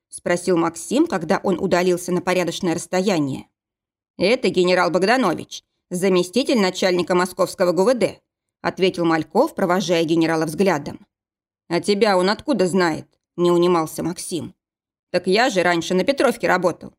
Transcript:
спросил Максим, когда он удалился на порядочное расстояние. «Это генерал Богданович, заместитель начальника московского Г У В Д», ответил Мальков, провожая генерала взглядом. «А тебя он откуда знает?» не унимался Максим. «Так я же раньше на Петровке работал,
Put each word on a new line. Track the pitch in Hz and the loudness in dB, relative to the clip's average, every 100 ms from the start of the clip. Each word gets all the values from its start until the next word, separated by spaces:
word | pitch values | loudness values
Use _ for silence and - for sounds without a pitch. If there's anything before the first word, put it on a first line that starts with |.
| _ | _
спросил | - - 175 185 170 | -8 -4 -2 0 0
Максим, | 170 165 - 240 339 | 0 -4 -2 0 0
когда | 185 160 185 | -2 -2 -2
он | 202 - | -2 -2
удалился | 196 175 185 175 - | 0 2 2 0 -2
на | 180 | -2
порядочное | 185 185 170 170 180 | 0 0 -2 -2 -4
расстояние. | 160 - 185 196 170 139 135 - _ _ _ _ _ _ - | -4 -4 -2 0 0 -2 -6 -12 _ _ _ _ _ _ -2
«Это | 190 247 185 | 0 0 0
генерал | 196 180 180 180 | 2 2 2 2
Богданович, | 175 190 262 202 - - - - _ - | 2 2 2 0 -2 -8 -18 -20 _ -12
заместитель | 180 196 185 175 240 277 247 | -4 0 2 0 -2 0 2
начальника | 185 180 190 180 175 180 | 0 0 0 0 0 0
московского | 185 - 175 - 180 | 0 -2 -4 0 0
Г | 170 | 2
У | |
В | 202 | 2
Д», | 247 165 92 _ _ _ _ | 2 -2 -4 _ _ _ _
ответил | 170 - 185 175 | -8 0 0 0
Мальков, | 170 165 - 214 285 - | 0 0 0 0 0 0
провожая | 185 180 165 170 | 0 0 0 0
генерала | 160 165 160 160 160 | 2 2 2 0 -2
взглядом. | 156 196 151 131 - _ _ _ _ _ _ - | 0 0 0 -4 -14 _ _ _ _ _ _ -6
«А | 170 | -2
тебя | 170 202 214 185 | 0 0 2 2
он | 185 | 2
откуда | 220 - 240 180 | 0 -2 0 2
знает?» | 185 170 147 - _ _ - | 2 0 -2 -10 _ _ 0
не | 175 | 2
унимался | 175 175 175 156 - | 4 4 2 -2 -6
Максим. | 160 175 - 156 - - _ _ _ _ _ | -8 -8 -8 -10 -10 -16 _ _ _ _ _
«Так | 180 190 | -4 0
я | 202 262 | 2 2
же | 190 | 2
раньше | 175 170 160 | 0 0 0
на | 185 | 0
Петровке | 185 277 269 - 170 | 0 2 2 0 0
работал, | 180 175 - - | 0 0 -4 -12